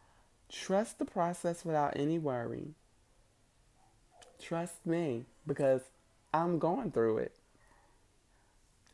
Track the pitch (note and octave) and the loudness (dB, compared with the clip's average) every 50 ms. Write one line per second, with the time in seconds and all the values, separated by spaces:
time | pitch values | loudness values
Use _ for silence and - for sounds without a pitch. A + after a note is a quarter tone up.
0 | - _ _ - - _ _ _ _ - - - - - F#3+ G3+ A#3 - - - | -20 _ _ -20 -20 _ _ _ _ -16 -14 -8 -2 0 2 2 0 0 -4 -8
1 | C#4 - - G3 E3+ F3 F3+ - - E3+ E3+ - - E3 D#3 D3 C#3+ C#3+ - - | -8 -4 -2 0 0 0 0 -2 -2 -2 -2 -2 -2 0 2 2 2 2 0 0
2 | C#3+ D#3 E3 E3 D#3 C#3 B2+ A#2+ A#2 A#2 A#2+ - - D3 D#3 _ _ _ _ _ | 0 2 0 0 0 0 -2 -2 -2 -4 -6 -6 -8 -10 -12 _ _ _ _ _
3 | _ _ _ _ _ _ _ _ _ _ _ _ _ _ _ _ _ _ _ _ | _ _ _ _ _ _ _ _ _ _ _ _ _ _ _ _ _ _ _ _
4 | _ _ - - - - - - - - E3+ E3 F3 F3+ - - - E3+ E3 E3+ | _ _ -20 -20 -20 -20 -20 -14 -8 -4 -2 -2 -2 -4 -8 -6 -2 0 0 2
5 | E3+ C#3+ A#2 A#2 C3 - - - - D3+ C#3+ - C#3+ C3+ C3 B2+ - - _ _ | 2 0 -2 -2 -6 -10 -16 -8 -6 -4 0 2 4 4 4 4 2 -4 _ _
6 | _ _ _ _ _ _ - D#3 E3+ F3+ F3 D3+ E3 D#3+ D3 C#3 A#2+ - - A#2+ | _ _ _ _ _ _ 0 2 2 2 2 2 2 2 0 0 -2 -2 2 2
7 | A2+ A2+ A2 A#2 B2 - - _ _ _ _ _ _ - - _ _ _ _ _ | 2 4 2 0 -2 -4 -8 _ _ _ _ _ _ -20 -20 _ _ _ _ _
8 | _ _ _ _ _ _ _ _ _ _ _ _ _ _ _ _ _ _ | _ _ _ _ _ _ _ _ _ _ _ _ _ _ _ _ _ _